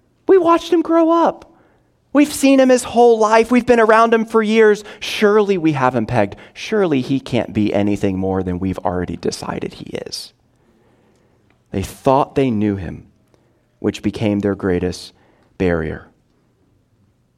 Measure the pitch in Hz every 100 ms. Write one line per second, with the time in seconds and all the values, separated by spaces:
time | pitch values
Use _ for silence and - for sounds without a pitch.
0 | _ _ - 381 330 339 - 339 311 330
1 | 330 339 311 - - _ _ _ _ _
2 | _ 277 294 - 269 269 262 254 - 233
3 | 240 226 - 226 226 247 240 233 220 220
4 | 233 226 220 226 214 220 214 208 - -
5 | - - 208 214 202 190 160 139 127 123
6 | 110 120 98 - - - - 220 185 139
7 | 127 135 - 120 - 107 104 101 104 101
8 | 101 95 95 95 92 90 95 87 92 90
9 | 90 85 - - - - - - - -
10 | - - - _ _ _ _ _ _ _
11 | _ _ _ _ _ _ - 98 95 -
12 | 139 135 - - 135 107 107 98 82 80
13 | - _ _ _ _ _ _ - 104 -
14 | 104 98 107 101 101 98 98 87 90 87
15 | - _ _ _ _ - 90 85 78 -
16 | - _ _ _ _ _ _ _ _ _
17 | _ _ _